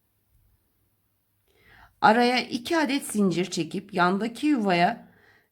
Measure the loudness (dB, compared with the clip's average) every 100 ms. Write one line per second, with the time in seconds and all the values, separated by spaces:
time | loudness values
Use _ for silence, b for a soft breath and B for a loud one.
0 | _ _ _ _ _ _ _ _ _ _
1 | _ _ _ _ _ b b b b b
2 | 4 4 2 0 -4 -6 -4 -2 0 -2
3 | -4 0 0 0 -4 -4 -6 -8 -6 0
4 | 0 0 -4 -4 -2 0 2 2 2 0
5 | b b b b b